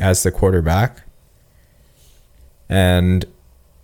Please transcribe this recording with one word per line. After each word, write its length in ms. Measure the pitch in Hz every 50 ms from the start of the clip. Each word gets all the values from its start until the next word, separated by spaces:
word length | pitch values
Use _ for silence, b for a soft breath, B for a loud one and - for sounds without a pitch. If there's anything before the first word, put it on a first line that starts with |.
as 200 | 98 95 92 -
the 80 | - 92
quarterback. 720 | - - 101 92 92 87 78 80 87 98 117 127 - - - - _ _ _ _ _ b b b b b b b b b b b b b b b b b b b b b b b _ _ _ -
And 560 | - 98 92 90 90 90 90 90 92 92 - - _ _ _ _ _ _ _ _ _ _